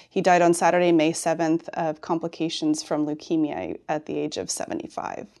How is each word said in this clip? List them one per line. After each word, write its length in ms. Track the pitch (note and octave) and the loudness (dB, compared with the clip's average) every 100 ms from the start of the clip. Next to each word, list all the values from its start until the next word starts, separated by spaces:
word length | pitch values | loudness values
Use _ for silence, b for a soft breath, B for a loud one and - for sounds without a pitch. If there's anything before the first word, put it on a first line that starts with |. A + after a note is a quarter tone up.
| B | B
He 140 | F#3+ | 0
died 220 | F#3 F3+ | 4 6
on 100 | F3 | 6
Saturday, 380 | E3+ F3 F3+ F3 | 4 4 4 4
May 220 | E3+ D#3 | 4 4
seventh, 540 | E3 E3+ E3 E3 E3 - | 0 -2 0 0 0 -2
of 320 | - E3 D3+ | -4 -4 -4
complications 800 | - E3 E3 - D#3+ - D#3 D3+ | -4 -4 -4 -4 -6 -2 -2 -2
from 240 | - D3+ D3+ | -2 -2 -2
leukemia 720 | D3+ - E3 D3+ C#3+ E2+ - - | -4 -2 0 0 -2 -8 -8 -6
at 160 | D#3 D#3 | -6 -4
the 140 | D3+ | -6
age 180 | D3+ A#2+ | -4 -6
of 140 | - | -6
seventy-five. 720 | - - - - - - - - _ | -6 -6 -8 -8 -8 -8 -10 -14 _